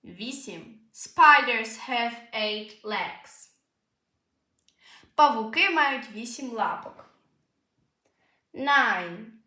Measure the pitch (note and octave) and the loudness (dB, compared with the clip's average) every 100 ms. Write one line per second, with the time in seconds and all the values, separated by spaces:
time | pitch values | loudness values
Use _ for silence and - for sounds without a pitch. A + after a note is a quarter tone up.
0 | - F3 A3+ C4 - E3 - - _ - | -20 -14 -10 -8 -10 -14 -16 -20 _ -16
1 | - - D#4 C#4+ B3 A3+ A3 - - A#3+ | -12 6 8 8 6 -2 -4 -10 -6 -4
2 | A#3 A#3 - A3 G#3+ G#3+ G#3+ - G#3+ G#3 | -4 -6 -12 -6 -4 -4 -10 -14 -8 -6
3 | - - - - - _ _ _ _ _ | -6 -10 -18 -20 -20 _ _ _ _ _
4 | _ _ _ _ _ _ _ _ - - | _ _ _ _ _ _ _ _ -20 -20
5 | - - D4 A#3 A3 D#4 G4 E4 C#4+ C4 | -10 4 4 4 -4 0 0 2 0 0
6 | - G#3+ A#3 - C4 A3+ G3 - - - | -8 -12 -10 -10 -10 -4 -4 -4 -12 -18
7 | - _ _ _ _ _ _ _ _ _ | -20 _ _ _ _ _ _ _ _ _
8 | _ _ _ _ _ - C#4 C#4 A#3 F#3+ | _ _ _ _ _ -6 2 4 4 0
9 | F3 F3 A3 - | -4 -12 -16 -20